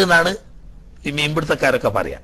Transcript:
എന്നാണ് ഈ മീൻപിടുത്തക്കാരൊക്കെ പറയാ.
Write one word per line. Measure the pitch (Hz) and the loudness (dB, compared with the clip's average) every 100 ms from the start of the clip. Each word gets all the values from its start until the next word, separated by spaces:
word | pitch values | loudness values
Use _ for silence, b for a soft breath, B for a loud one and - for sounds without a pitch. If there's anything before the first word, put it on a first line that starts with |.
എന്നാണ് | 185 170 175 202 - - - - - - 151 | 4 4 4 -2 -10 -20 -20 -20 -20 -10 -6
ഈ | 143 | -2
മീൻപിടുത്തക്കാരൊക്കെ | 147 156 151 156 139 127 120 101 | -2 -2 -2 0 2 2 0 -2
പറയാ. | 78 65 | -4 -8